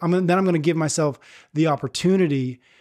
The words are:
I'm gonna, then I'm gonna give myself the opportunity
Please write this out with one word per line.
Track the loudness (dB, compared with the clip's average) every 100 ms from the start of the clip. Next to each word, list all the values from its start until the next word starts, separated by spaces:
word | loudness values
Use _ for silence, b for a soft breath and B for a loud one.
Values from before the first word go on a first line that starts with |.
I'm | -2
gonna, | 0 2
then | 2
I'm | 2
gonna | 0
give | 0 0
myself | -2 -2 -2 -4 B B B
the | -2 0
opportunity | 0 -4 -2 0 2 2 0 -4 -8 b b